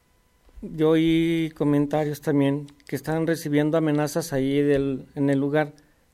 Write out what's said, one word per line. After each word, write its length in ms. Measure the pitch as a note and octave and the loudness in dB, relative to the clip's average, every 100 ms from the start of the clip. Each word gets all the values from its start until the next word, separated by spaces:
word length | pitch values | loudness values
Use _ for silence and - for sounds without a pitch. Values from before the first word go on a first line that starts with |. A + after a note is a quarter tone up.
| _ _ _ _ _ - | _ _ _ _ _ -16
yo 300 | G#3+ D#3+ D#3 | -10 0 2
oí 640 | D#3+ E3 E3 E3 E3 D#3+ - | 4 4 2 0 -2 -4 -2
comentarios 640 | D3 C#3+ C#3+ D3+ D3+ D3 | 2 2 2 0 -2 -4
también 460 | D#3+ C#3+ C#3 C#3+ C#3+ - - | -2 2 2 0 -8 -18 -10
que 80 | |
estaban 320 | C#3 C#3 D#3+ D#3+ | -8 -4 -2 -2
recibiendo 500 | D#3+ D3+ D3 D3+ D#3+ | -2 0 0 2 2
amenazas 560 | D#3 D3 D3 E3+ D#3+ | 2 0 0 -4 -4
ahí 280 | C3+ C3+ C#3+ | -2 0 0
del, 440 | C#3+ C#3 C#3 C3+ - D3 | 2 2 0 -4 -8 -2
en 140 | C#3 | 0
el 80 | C#3 | 0
lugar. 320 | C#3+ D3+ D3+ - _ _ _ | 0 0 -2 -6 _ _ _